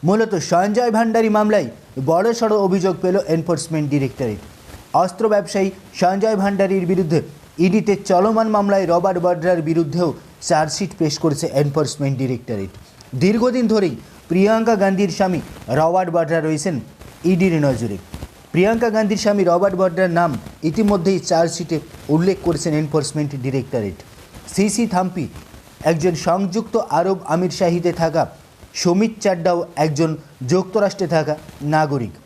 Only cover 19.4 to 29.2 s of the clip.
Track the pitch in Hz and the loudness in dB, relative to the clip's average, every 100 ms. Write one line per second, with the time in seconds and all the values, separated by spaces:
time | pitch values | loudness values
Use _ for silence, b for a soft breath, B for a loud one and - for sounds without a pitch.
19.4 | 180 175 196 180 190 170 185 170 170 120 | 2 2 2 2 0 2 0 2 0 -2
20.4 | - - 156 151 208 202 170 190 - 165 | -10 -6 -4 0 2 2 2 0 0 2
21.4 | 165 165 165 160 - - - 151 180 190 | 2 -2 -4 -6 -6 -20 0 2 2 0
22.4 | - 170 175 151 156 156 143 156 147 143 | 0 -2 0 -2 0 -2 -2 -4 -4 -4
23.4 | 123 135 120 127 101 87 - - - - | -4 -4 -2 -4 -4 -8 -16 -20 -20 -20
24.4 | - - 208 202 233 180 185 185 131 - | -10 -2 0 0 -2 0 -2 -4 -8 -10
25.4 | - - - - 151 165 170 165 - 175 | -20 -20 -20 -4 0 2 0 0 0 0
26.4 | 196 190 226 226 - 151 185 190 - 160 | 0 -4 -2 -4 0 0 0 -2 -2 -2
27.4 | 180 143 180 170 175 165 165 160 139 - | -2 0 0 2 0 0 -2 0 -2 -6
28.4 | - - - - 185 175 226 226 | -20 -20 -18 -4 0 2 2 0